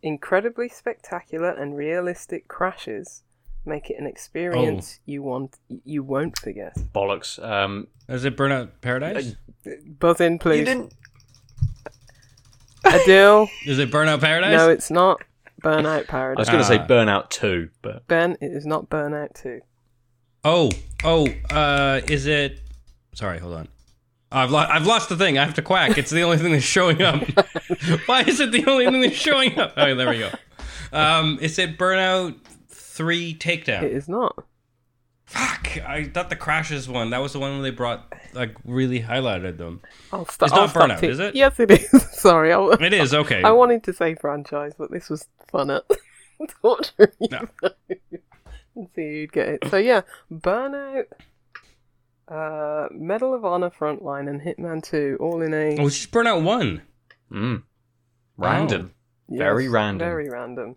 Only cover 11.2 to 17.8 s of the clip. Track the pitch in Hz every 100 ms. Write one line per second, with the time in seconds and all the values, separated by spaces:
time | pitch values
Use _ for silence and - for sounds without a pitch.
11.2 | _ _ _ - - - - _ - -
12.2 | _ _ _ _ _ _ 392 - 185 190
13.2 | 196 208 214 - 143 135 139 143 156 151
14.2 | 156 165 185 160 165 165 - 170 185 175
15.2 | - _ _ - 160 156 156 156 - 131
16.2 | 131 131 117 117 104 113 82 123 110 101
17.2 | - - 107 90 82 _